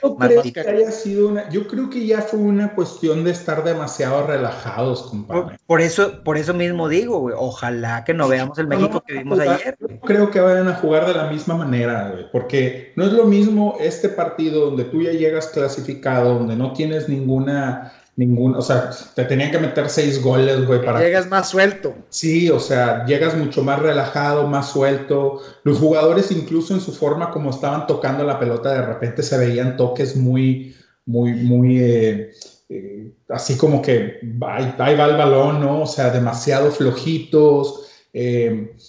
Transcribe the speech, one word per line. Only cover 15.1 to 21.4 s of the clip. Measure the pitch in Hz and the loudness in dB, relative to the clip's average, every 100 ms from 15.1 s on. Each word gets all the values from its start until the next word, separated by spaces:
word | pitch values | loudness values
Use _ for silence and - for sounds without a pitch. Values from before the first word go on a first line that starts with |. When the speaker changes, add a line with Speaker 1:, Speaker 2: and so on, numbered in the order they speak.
Speaker 1:
llegas | 165 160 156 151 | 0 0 0 -4
clasificado, | 160 143 - - 131 - 127 123 | -2 -2 -4 -10 -6 -2 2 2
donde | 120 117 113 | 2 0 -2
no | 131 | -4
tienes | 131 156 156 151 | -4 -2 -2 -2
ninguna, | 135 131 131 139 143 135 127 - - _ - | -2 0 0 0 -2 -2 -6 -10 -20 _ -2
ningún, | 123 120 131 | 2 2 2
o | 123 | 0
sea, | 123 127 - - - - | 0 0 -2 -8 -8 -4
te | |
tenían | 123 135 147 | 0 0 0
que | 160 | 0
meter | 156 147 139 | -2 -2 -2
seis | - 147 135 | 0 0 0
goles, | 127 127 135 131 127 | 2 4 4 2 2
güey, | 123 | 2
para | 123 117 | 2 2
Speaker 3:
Llegas | 170 185 180 | 2 2 2
más | 185 | 0